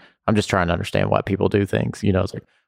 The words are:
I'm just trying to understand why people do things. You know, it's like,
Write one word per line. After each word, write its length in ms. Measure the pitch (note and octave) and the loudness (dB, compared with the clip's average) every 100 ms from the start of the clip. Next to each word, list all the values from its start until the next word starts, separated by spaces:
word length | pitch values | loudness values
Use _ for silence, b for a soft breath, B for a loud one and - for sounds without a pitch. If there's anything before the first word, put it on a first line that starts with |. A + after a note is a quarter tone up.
| b b - | b b -2
I'm 100 | G#2+ | 0
just 140 | - | 2
trying 180 | G2 F2 | 0 2
to 60 | |
understand 360 | F2 G2 G2+ - | 0 -2 -2 0
why 100 | G#2 | 0
people 280 | - F#2+ G2 | 0 0 2
do 160 | G2+ G2+ | 0 0
things. 340 | A2 - - | -2 -2 -2
You 120 | G2+ | 0
know, 80 | F#2 | 0
it's 120 | F#2 | -2
like, 100 | - - _ | -6 -16 _